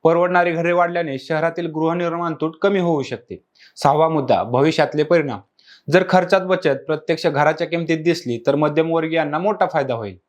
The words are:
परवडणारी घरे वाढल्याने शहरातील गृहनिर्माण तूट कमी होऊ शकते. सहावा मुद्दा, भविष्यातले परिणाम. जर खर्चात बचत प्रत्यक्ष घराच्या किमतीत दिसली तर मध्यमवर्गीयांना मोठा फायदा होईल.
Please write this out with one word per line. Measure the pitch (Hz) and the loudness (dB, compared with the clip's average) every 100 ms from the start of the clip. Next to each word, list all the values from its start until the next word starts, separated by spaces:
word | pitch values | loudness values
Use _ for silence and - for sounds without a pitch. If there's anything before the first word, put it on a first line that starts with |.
परवडणारी | 160 170 180 180 175 | 4 2 2 2 2
घरे | 165 170 | 0 0
वाढल्याने | 175 170 175 160 135 | 2 0 -2 -6 -8
शहरातील | - 160 165 165 170 | -4 -2 -2 -4 -6
गृहनिर्माण | 156 160 175 170 165 170 | -2 -2 0 -2 -4 -6
तूट | 156 160 - | -4 -6 0
कमी | 202 202 | 0 2
होऊ | 170 156 | 0 0
शकते. | 127 120 _ 92 _ _ - - | -2 -10 _ -18 _ _ -20 0
सहावा | 143 151 160 | 2 4 2
मुद्दा, | 156 131 101 | 2 2 0
भविष्यातले | 104 123 147 156 147 151 | 2 2 2 2 0 0
परिणाम. | 151 170 143 104 _ _ _ - - | 2 2 0 -8 _ _ _ -18 0
जर | 170 185 | 2 4
खर्चात | 185 175 190 | 2 4 0
बचत | 185 185 160 135 - | 2 0 0 -2 -2
प्रत्यक्ष | 156 - 160 170 | -6 -2 -2 0
घराच्या | 143 151 156 165 | 2 0 0 -4
किमतीत | 170 160 160 | -4 -2 0
दिसली | 160 170 127 117 - | 0 -2 -2 -4 0
तर | |
मध्यमवर्गीयांना | 143 151 147 160 165 160 160 151 151 | 0 2 0 0 0 0 -2 -2 -2
मोठा | 190 196 185 | -2 -2 -2
फायदा | 160 135 | -2 -2
होईल. | 117 104 90 | -4 -6 -12